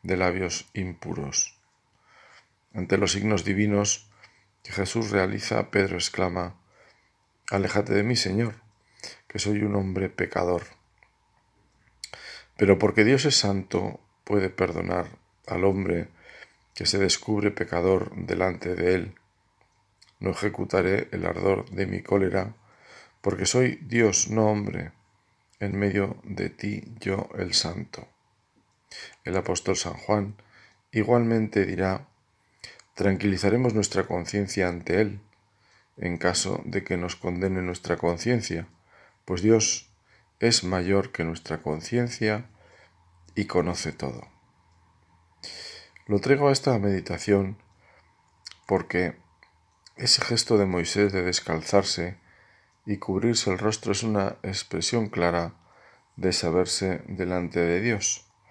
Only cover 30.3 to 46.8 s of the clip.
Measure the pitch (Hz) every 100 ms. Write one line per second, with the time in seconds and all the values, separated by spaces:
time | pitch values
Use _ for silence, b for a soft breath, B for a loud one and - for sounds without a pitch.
30.3 | 104 b b b b b 113 107 120 117
31.3 | 113 107 107 95 95 95 95 - _ _
32.3 | _ B B B B B - 98 92 101
33.3 | 92 98 117 127 107 101 95 - 90 85
34.3 | 104 98 - 90 87 - 90 110 98 -
35.3 | _ b b b b b - 87 85 87
36.3 | - 95 80 - 98 - 90 87 - 90
37.3 | 90 95 92 90 87 82 87 85 85 113
38.3 | 123 98 85 - _ b b b b -
39.3 | 90 104 113 107 - - _ b b b
40.3 | - 117 110 90 92 87 98 95 - 82
41.3 | 82 - 80 76 78 - 120 120 - 107
42.3 | 107 123 b b b b b _ _ _
43.3 | - - - 87 85 80 - 67 60 -
44.3 | _ _ _ _ _ _ _ _ _ _
45.3 | _ - B B B B B - 101 123
46.3 | 139 143 135 - 117